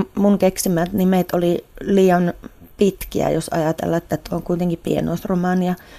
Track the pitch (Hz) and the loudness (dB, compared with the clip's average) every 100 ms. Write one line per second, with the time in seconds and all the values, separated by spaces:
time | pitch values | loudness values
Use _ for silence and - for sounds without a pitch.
0 | 185 - 202 202 190 - 190 165 180 196 | 2 2 2 4 2 0 -2 0 -2 0
1 | 185 185 175 175 175 175 - - - 196 | 2 2 0 0 0 -2 -6 -8 0 4
2 | 185 175 175 - - - - - 196 190 | 6 4 2 -4 -12 -20 -8 0 0 0
3 | - - 160 156 - 170 156 165 175 165 | -4 -2 0 -2 -2 -2 -2 -2 -2 -2
4 | - 170 - 175 - 175 180 170 - 151 | -2 -6 -6 -6 -4 -2 -2 -4 -2 -2
5 | 156 165 - 180 180 180 180 180 - | -2 -4 -4 -2 0 0 -2 -4 -10